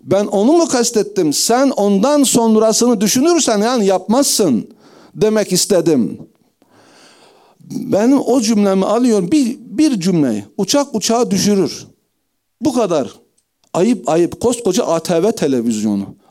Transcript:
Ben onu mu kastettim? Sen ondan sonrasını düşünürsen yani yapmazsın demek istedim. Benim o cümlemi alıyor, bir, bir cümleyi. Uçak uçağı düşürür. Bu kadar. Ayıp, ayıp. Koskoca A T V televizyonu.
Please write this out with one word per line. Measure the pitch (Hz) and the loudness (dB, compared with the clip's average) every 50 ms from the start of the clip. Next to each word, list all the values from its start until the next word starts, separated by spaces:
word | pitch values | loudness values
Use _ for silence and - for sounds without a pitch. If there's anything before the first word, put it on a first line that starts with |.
Ben | - 127 175 196 208 | -4 -2 -2 -2 -2
onu | 202 - 196 208 247 330 | -2 0 0 2 2 4
mu | 349 330 | 2 2
kastettim? | - - 247 233 - - 214 190 196 - 190 180 151 139 | 0 0 -2 -2 0 -2 -2 -2 -2 -2 -2 -2 0 -2
Sen | - - - 226 254 277 269 | -2 0 0 2 2 2 0
ondan | - - 202 202 202 190 202 269 294 294 277 | 0 0 0 2 2 2 2 2 2 2 2
sonrasını | 214 - 247 226 226 220 214 220 220 214 - 233 247 240 190 | 2 2 2 2 4 2 4 2 2 2 2 2 2 2 0
düşünürsen | 208 196 - 254 269 339 349 320 - 269 226 202 | 0 0 0 0 2 2 2 2 0 0 0 0
yani | 208 233 262 240 202 | 0 0 0 0 2
yapmazsın | 190 185 180 - - 214 269 285 - - - 214 160 123 101 - - - _ - - - - - - _ | 2 0 0 0 0 0 0 2 0 0 0 0 0 0 -2 -4 -8 -18 _ -20 -20 -20 -20 -20 -20 _
demek | 147 190 220 214 214 202 - 185 | 0 0 2 2 0 0 0 -2
istedim. | 175 - - 196 175 156 165 156 131 107 76 - - - _ _ _ _ _ _ _ _ _ _ _ _ _ - - - - - _ - - _ _ _ _ _ _ - - | -2 0 0 0 0 2 2 2 2 0 -2 -6 -10 -16 _ _ _ _ _ _ _ _ _ _ _ _ _ -20 -20 -20 -20 -20 _ -20 -20 _ _ _ _ _ _ -18 -12
Benim | - - - - - 185 214 247 285 262 | -12 -10 -4 -2 0 0 2 2 2 0
o | - - 240 277 | 0 0 0 0
cümlemi | 214 208 233 208 202 196 190 190 190 | 0 0 0 2 2 2 2 0 0
alıyor, | - 202 240 247 247 220 202 180 175 | 0 0 0 2 2 2 0 0 0
bir, | 311 302 269 220 - - | 0 0 0 0 -4 -8
bir | - - 190 247 311 311 262 196 | -14 -10 -2 0 0 2 0 0
cümleyi. | 160 190 190 165 143 127 107 104 101 - _ | -2 0 0 2 0 0 -2 -4 -6 -10 _
Uçak | - 196 190 - 285 277 285 - | -6 -4 0 0 0 0 -2 -4
uçağı | 220 - - 226 240 247 185 | -6 -2 0 0 0 0 0
düşürür. | 196 185 - 202 208 196 175 123 - - - - _ _ _ _ _ _ _ _ _ _ _ _ _ _ | -2 -2 0 0 2 2 0 -2 -4 -12 -18 -20 _ _ _ _ _ _ _ _ _ _ _ _ _ _
Bu | 226 302 240 | -4 -2 0
kadar. | 247 220 185 170 147 120 85 - - _ _ _ _ _ _ _ _ _ _ - | 0 0 0 0 -2 -2 -4 -10 -18 _ _ _ _ _ _ _ _ _ _ -2
Ayıp, | 165 185 226 247 185 - - | 0 2 2 0 0 -2 -2
ayıp. | 156 165 175 - - - | 0 0 0 0 -2 -2
Koskoca | - 233 247 - - 196 180 226 - | -2 -2 -2 -2 -2 -2 -2 -2 -2
A | - 165 165 | 0 -2 -4
T | 160 - 175 165 170 | -2 -2 -2 0 0
V | 214 | 0
televizyonu. | - - 160 147 135 123 113 120 113 107 107 110 104 98 98 98 - _ _ _ | -2 -2 -2 -2 0 0 -2 -2 -2 -2 -2 -2 -2 -4 -6 -8 -14 _ _ _